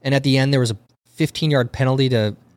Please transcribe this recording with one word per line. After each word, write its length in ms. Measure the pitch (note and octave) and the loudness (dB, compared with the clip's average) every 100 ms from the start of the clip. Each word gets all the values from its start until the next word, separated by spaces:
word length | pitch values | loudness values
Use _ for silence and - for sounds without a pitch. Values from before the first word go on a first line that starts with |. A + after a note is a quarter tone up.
and 120 | C3+ | -2
at 100 | C#3 | 0
the 140 | C#3 C3 | 2 2
end, 140 | C3+ | 2
there 80 | C#3 | 2
was 120 | A#2+ | 0
a 60 | G#2 _ _ _ | -4 _ _ _
fifteen-yard 640 | - D#3 - D#3 C#3 B2 | -4 -4 -2 0 0 0
penalty 380 | - C3 C3+ C3 | -2 0 2 2
to 260 | A#2+ G#2+ - _ | 2 0 -4 _